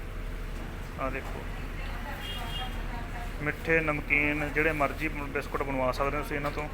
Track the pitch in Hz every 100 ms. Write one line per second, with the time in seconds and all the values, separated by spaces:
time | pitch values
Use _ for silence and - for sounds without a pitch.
0 | - - - - - - - - - -
1 | 135 131 - 135 127 - - - - -
2 | - - - - 233 - 254 247 - 240
3 | - - - - 147 147 165 165 156 147
4 | 147 147 147 147 147 143 160 151 139 131
5 | 156 147 139 143 135 147 135 135 127 127
6 | 139 147 143 147 147 143 151